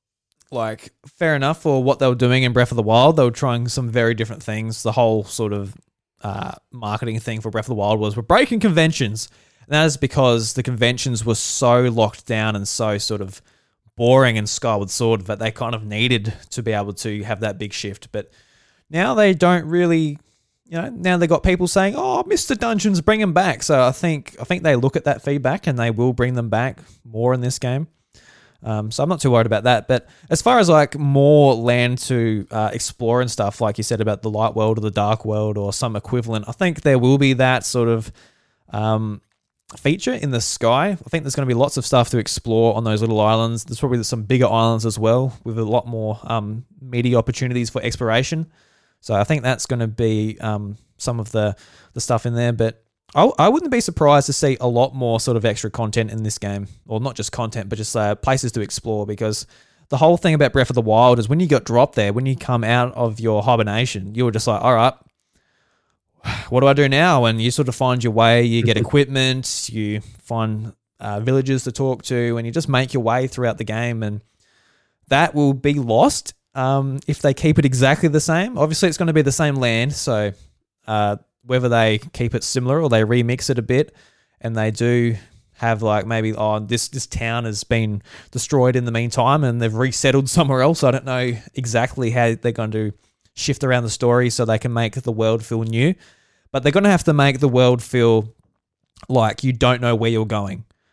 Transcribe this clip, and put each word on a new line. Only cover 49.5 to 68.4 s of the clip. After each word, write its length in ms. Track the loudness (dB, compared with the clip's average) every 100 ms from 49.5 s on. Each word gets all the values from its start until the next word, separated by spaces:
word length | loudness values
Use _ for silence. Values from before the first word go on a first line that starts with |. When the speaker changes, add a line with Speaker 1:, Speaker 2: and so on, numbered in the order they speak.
| -4 -4
Speaker 1:
gonna 200 | -4 -4
be, 500 | -2 0 0 -2 -6
um, 380 | -6 -6 -8 -14 _ -10
some 240 | -6 -6
of 100 | -4
the, 240 | -2 -2 -4 -14 _ -14
the 80 | -8
stuff 240 | -2 -2 -2
in 80 |
there. 180 | -2 0
But 300 | 0 -2 -4 _ _ _
I, 160 | 2 2 4
I 100 | 2
wouldn't 220 | 2 0
be 100 | -2
surprised 460 | -2 2 4 4 2
to 60 |
see 240 | 0 0 0
a 60 | 0
lot 260 | 0 0
more 240 | -2 -2 -2
sort 160 | 0 0
of 80 |
extra 260 | 0 -2 -6
content 400 | -4 -4 -2 -4
in 120 | -4
this 140 | -6 -6
game, 300 | -8 -8 -10 -16 -8
or 140 | -6
not 140 | -6
just 180 | -8 -8
content, 360 | -6 -6 -6 -8
but 80 | -8
just, 180 | -4 -2
uh, 180 | -2
places 380 | -2 0 -2 -2
to 80 | -4
explore, 440 | -6 -8 -6 -4 -4
because 400 | -4 -4 -6 -10 _ _ _ -4
the 80 | 2
whole 180 | 4 4
thing 160 | 2
about 180 | 4 4
Breath 160 | 2 2
of 40 |
the 80 | 0
Wild 360 | 2 4 6 4
is 80 | 2
when 120 | 0
you 60 | 2
got 180 | 2
dropped 300 | 2 2 4
there, 180 | 2 0
when 140 | 0 -2
you 100 | -4
come 280 | -2 0
out 280 | 2 2 0
of 240 | -2 -4 -2
your 240 | 0 0
hibernation, 720 | 2 2 2 -2 -4 -6 -8
you 120 | -2 0
were 40 |
just 160 | 0 -2
like, 160 | 0
"All 120 | 2
right, 180 | 4 2 0 _ _ _ _ _ _ _ _ _ _ _ _ -10 -10 -2
what 100 | 4
do 60 | 4
I 80 |
do 140 | 4 4
now?" 360 | 4 4 4
And 160 | 2 2
you 100 | 0
sort 180 | 0 -2
of 60 |
find 300 | 0 0 0
your 80 | 0
way, 320 | 4 6 6